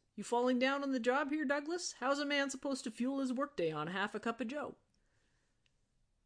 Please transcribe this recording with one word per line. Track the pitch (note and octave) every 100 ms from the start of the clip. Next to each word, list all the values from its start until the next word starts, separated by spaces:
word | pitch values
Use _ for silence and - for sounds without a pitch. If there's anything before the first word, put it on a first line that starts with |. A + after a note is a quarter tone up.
| _
You | -
falling | G3+ A#3+ B3 B3
down | C4 C#4
on | C#4
the | C4
job | A3+ C4+ C#4+
here, | D4+ C#4
Douglas? | C#4+ D4 F4 -
How's | - C4 C#4+
a | C#4+
man | C#4+ C#4
supposed | C4+ C#4+ C4
to | C4
fuel | A3 B3 C#4
his | C4
workday | B3+ C#4+ - E3
on | D3+ D#3
half | F#3+ G#3
a | G#3+
cup | A3+ A3+
of | A#3
joe?" | D4 A#3+ - _ _ _ _ _ _ _ _ _ _ _ _ _ _